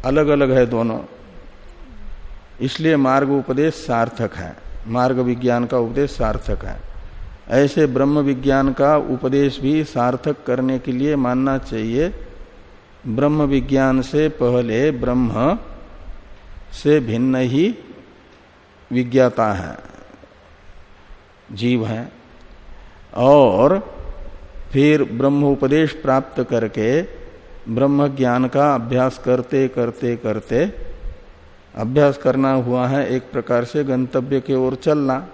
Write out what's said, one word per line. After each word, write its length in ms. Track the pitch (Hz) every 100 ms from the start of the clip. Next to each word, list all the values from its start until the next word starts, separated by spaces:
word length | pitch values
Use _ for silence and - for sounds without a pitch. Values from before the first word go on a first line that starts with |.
| 127
अलग 220 | 143 147
अलग 240 | 143 135
है 140 | 131 120
दोनों, 340 | 117 117 107 - - - - - - - - - - - - - - - -
इसलिए 340 | 131 - 160 151
मार्ग 360 | 135 135 139
उपदेश 420 | 139 127 131 156
सार्थक 600 | - - 117 113 - 113 -
है, 220 | 85 - - - 110
मार्ग 320 | 120 127 127
विज्ञान 460 | 123 120 123 120 120
का 120 | 127
उपदेश 340 | 117 117 139
सार्थक 540 | - 110 110 - - 98
है। 140 | 104 - - - - - - -
ऐसे 360 | 123 143 147 151
ब्रह्म 340 | 127 139 147
विज्ञान 540 | 139 127 135 135 135
का 240 | 131 139 151
उपदेश 600 | - 127 135 139 139 -
भी 240 | 135 156
सार्थक 600 | 151 127 120 127 156 143 -
करने 340 | 127 131 131
के 120 | 131
लिए 240 | 123 143 147
मानना 420 | 123 127 135 135
चाहिए 560 | - 110 110 120 170 - - - - - - - - - 127
ब्रह्म 340 | 113 143 151
विज्ञान 600 | 143 139 127 135 135 131
से 280 | 127 147 156
पहले 600 | 139 123 123 120 110 147
ब्रह्म 680 | 131 123 123 120 110 131 220 - - - - - - - - - - -
से 280 | - 139 151
भिन्न 360 | 117 113 131 131
ही 400 | 127 135 190 226 - - - - - - - - - - -
विज्ञाता 600 | 120 123 127 127 123 107
है, 240 | 95 85 60 - - - - - - - - - - - - - - - - -
जीव 340 | 101 120 123 110
है, 260 | 110 120 - - - - - - - - - -
और 840 | - 127 147 127 95 135 190 214 - - - - - - - -
फिर 320 | 135 147 151
ब्रह्म 400 | 139 117 139 143
उपदेश 500 | 143 139 131 147 156
प्राप्त 500 | - 139 131 131 -
करके 720 | 123 117 110 113 110 143 180 - - - - - -
ब्रह्म 460 | 113 139 143 143 135
ज्ञान 320 | 127 120 127
का 280 | 139 147 131
अभ्यास 420 | 117 127 131 -
करते 500 | - 127 123 139 131
करते 480 | 123 120 117 123 117
करते, 500 | 117 107 - 117 180 - - - - - - - - - - -
अभ्यास 420 | 110 135 143 135
करना 360 | - 127 135
हुआ 340 | 135 120 123 127
है 220 | 139 135
एक 220 | 127 127
प्रकार 340 | - 110 120 120
से 180 | 151
गंतव्य 580 | 139 127 127 131 127 135
की 120 | 123
ओर 220 | 131 127 127
चलना 520 | 165 151 135 131 185